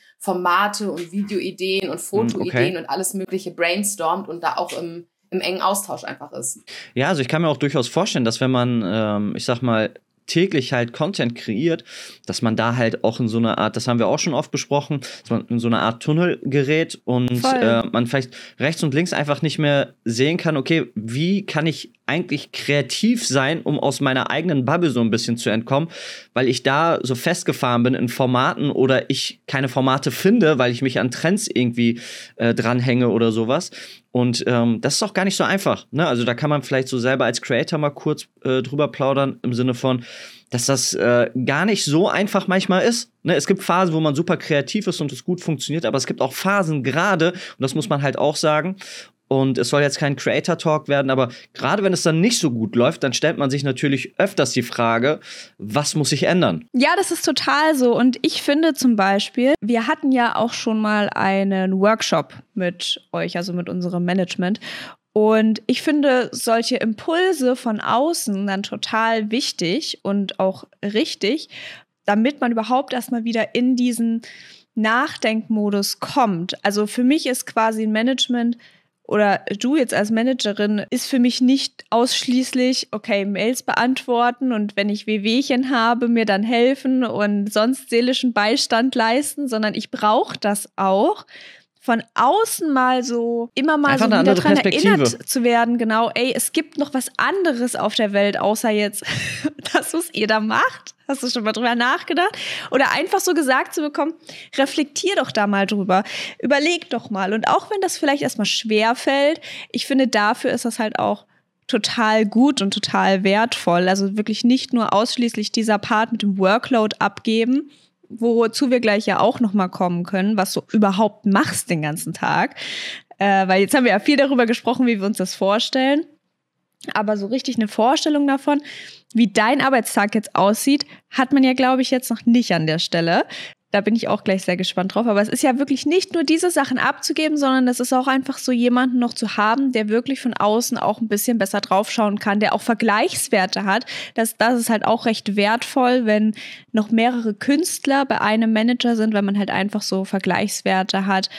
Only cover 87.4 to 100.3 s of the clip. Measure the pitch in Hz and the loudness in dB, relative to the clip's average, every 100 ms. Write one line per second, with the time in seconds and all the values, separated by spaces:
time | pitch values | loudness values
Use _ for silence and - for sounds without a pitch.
87.4 | 202 214 226 262 - 233 247 262 254 226 | 0 0 0 0 0 0 2 0 0 2
88.4 | 208 277 - 226 262 247 226 254 294 - | 2 0 0 0 2 2 2 0 -2 -6
89.4 | 269 220 214 208 - - 214 247 - - | -4 -2 -2 -4 -8 -2 2 2 0 -4
90.4 | 208 202 - - 196 196 302 427 - - | -2 -2 -6 -2 2 4 2 0 -8 -20
91.4 | - - _ _ - 226 - - 247 392 | -20 -20 _ _ -2 -2 -2 0 2 2
92.4 | 453 - 320 269 254 254 240 233 233 233 | 0 -2 0 2 2 0 -2 -2 -2 -2
93.4 | 240 262 302 311 285 269 214 208 196 180 | -4 -2 0 2 2 2 4 4 4 4
94.4 | - 196 196 285 - 185 123 - - 262 | 4 4 4 4 4 6 4 0 -4 0
95.4 | 240 233 233 240 220 220 233 - 254 233 | 2 2 2 0 0 0 0 0 -2 -2
96.4 | - 320 320 - 285 262 - - 254 392 | -2 -4 -4 -4 -4 -4 -6 -2 -2 0
97.4 | 339 240 240 - 214 233 208 202 202 - | 0 0 -2 -2 -2 0 0 2 2 2
98.4 | 196 220 233 208 208 - - - - - | 0 0 0 0 -2 -4 -8 -6 -6 -6
99.4 | 302 - - - 262 320 339 - 214 | -6 -6 -4 -2 -2 -4 -4 -2 0